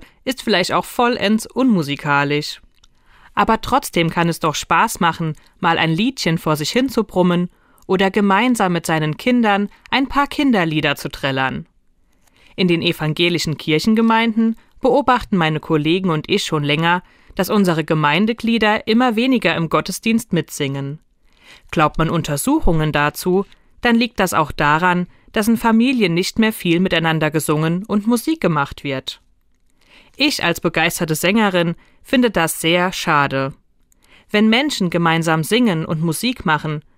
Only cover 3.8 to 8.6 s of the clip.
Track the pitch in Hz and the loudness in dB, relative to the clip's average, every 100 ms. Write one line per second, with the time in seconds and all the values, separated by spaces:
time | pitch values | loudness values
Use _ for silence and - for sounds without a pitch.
3.8 | - - 165 160 170 165 165 143 - 170 | -2 -2 0 0 -2 0 -2 -4 0 2
4.8 | 220 - 175 160 160 151 _ - 170 170 | 2 0 -2 -2 -6 -8 _ -4 0 0
5.8 | 160 160 226 - - 165 - 151 151 240 | 0 0 -2 -2 -2 -2 0 -2 -2 -2
6.8 | 262 247 214 185 180 175 175 _ _ _ | 0 -2 -2 0 2 2 -2 _ _ _
7.8 | - 185 190 190 202 190 247 233 | -4 0 2 2 2 2 2 2